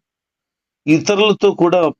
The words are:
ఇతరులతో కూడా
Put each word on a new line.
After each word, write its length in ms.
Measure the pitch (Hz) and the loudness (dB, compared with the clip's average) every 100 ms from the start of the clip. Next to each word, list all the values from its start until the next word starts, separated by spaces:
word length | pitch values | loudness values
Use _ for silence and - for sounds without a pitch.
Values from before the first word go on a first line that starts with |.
| _ _ _ _ _ _ _ _ - | _ _ _ _ _ _ _ _ -2
ఇతరులతో 640 | 156 147 202 214 196 202 | -2 0 -2 0 0 -2
కూడా 260 | - 170 180 160 - | 0 0 2 0 -2